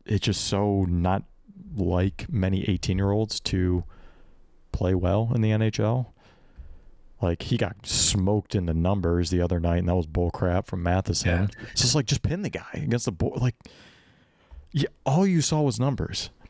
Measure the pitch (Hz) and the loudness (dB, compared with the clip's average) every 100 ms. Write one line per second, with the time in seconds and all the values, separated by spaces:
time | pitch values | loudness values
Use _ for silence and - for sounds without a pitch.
0 | - 104 - 95 - 101 104 98 90 87 | -2 0 0 -2 0 2 2 2 2 2
1 | 90 98 - - - - 202 131 90 90 | 2 0 -4 -18 -20 -20 -10 -2 0 2
2 | 95 - - 123 95 95 - 92 - 92 | 0 -2 -4 0 0 0 0 -2 0 0
3 | 98 104 110 - - 95 90 90 - - | 2 0 -2 -4 -2 0 2 0 -2 -12
4 | - - - - - - - - - 95 | -20 -20 -20 -20 -20 -20 -10 -2 0 2
5 | 90 101 117 113 110 107 110 - 107 127 | 2 2 2 2 2 2 0 0 0 0
6 | 123 - - - - - - - - - | -4 -10 -20 -20 -20 -20 -18 -18 -20 -20
7 | - - 90 85 - 120 95 - - - | -18 -4 -2 -2 -2 -2 -2 -6 -6 -2
8 | - 101 92 104 - 101 85 80 87 101 | 0 2 2 0 0 -2 0 0 2 2
9 | 85 87 82 90 87 87 85 87 90 90 | 2 2 2 0 0 0 2 2 2 0
10 | 78 90 87 - 90 90 - 92 85 92 | 0 0 0 0 0 0 -2 -4 0 0
11 | - 85 90 87 104 - - - 123 147 | 0 -2 0 0 0 -4 -10 -2 0 2
12 | 117 - - 175 185 - - - 147 120 | 0 -2 -2 -2 -4 -8 -10 -6 -2 -2
13 | 120 82 - - 123 - - - - - | -2 -2 -2 0 -2 -2 -12 -20 -20 -20
14 | _ _ _ _ - - - 147 160 - | _ _ _ _ -20 -20 -6 -4 -4 -4
15 | - 151 196 170 - 156 143 110 135 127 | 0 2 4 2 2 0 0 0 -2 -2
16 | - 95 - - | -4 -6 -10 -14